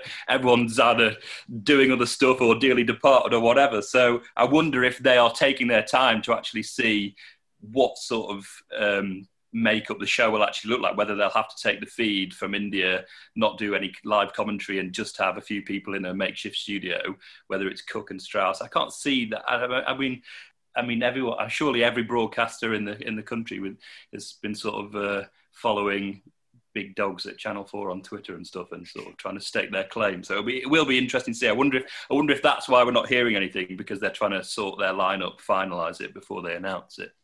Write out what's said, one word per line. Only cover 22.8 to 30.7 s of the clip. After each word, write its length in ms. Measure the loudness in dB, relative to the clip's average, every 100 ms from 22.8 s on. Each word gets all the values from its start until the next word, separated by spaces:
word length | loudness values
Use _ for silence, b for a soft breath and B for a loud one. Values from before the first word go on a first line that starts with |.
| -4
the, 220 | -8 -8
in 80 | -8
the 80 |
country 360 | -6 -8 -6 -8
with, 180 | -8 -10 B B B
has 200 | -16 -16
been 200 | -10 -8
sort 320 | -6 -6 -6 -8
of, 100 | -6
uh, 280 | -4 -4 -6 _ _
following 680 | -4 -2 0 0 -2 -4 -8 _ _ _ _ _
big 200 | -10 -8 -4
dogs 300 | -4 -4 -12
at 120 | -10
Channel 260 | -8 -8
four 260 | -10 -8 -8
on 140 | -8
Twitter 320 | -10 -14 -12 -14
and 100 | -12
stuff, 280 | -14 -12
and 120 | -14 -14
sort 220 | -14 -16
of 100 | -12
trying 220 | -10 -10
to 20 |
stake 300 | -6 -4 -2
their 140 | -4 -4
claim. 380 | -2 -2 -2
So 100 | -4
it'll 120 | -4 -2
be, 160 | -4
it 80 |
will 160 | 2